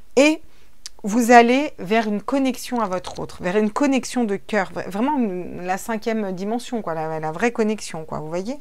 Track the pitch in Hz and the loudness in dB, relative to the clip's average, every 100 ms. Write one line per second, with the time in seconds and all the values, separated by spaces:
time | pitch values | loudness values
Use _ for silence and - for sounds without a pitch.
0 | - - 294 320 - - - - - - | -2 4 4 4 -4 -14 -14 -14 -14 -10
1 | 208 226 233 240 233 254 294 - 180 226 | -2 2 8 10 10 6 0 -4 0 2
2 | 214 208 - 277 269 247 - 240 208 180 | 2 -2 0 0 0 -2 -4 -2 0 -2
3 | - - 160 - 180 208 214 - 294 262 | -6 -8 -10 -6 -2 2 2 2 2 2
4 | - 247 226 196 - 214 175 175 - 196 | 0 -2 -2 -2 -2 -2 -2 -4 -6 -2
5 | 262 302 220 180 170 165 180 190 - 220 | 0 0 0 -2 -6 -6 -4 -4 -4 -4
6 | 233 220 196 180 196 240 - 233 208 160 | -2 -2 -2 -4 -4 -4 -4 -6 -4 -4
7 | 160 160 156 170 233 233 214 214 - 165 | -4 -4 -4 -2 -2 0 -2 -2 -6 -10
8 | 160 - 156 175 196 285 | -8 -8 -6 -6 -6 -8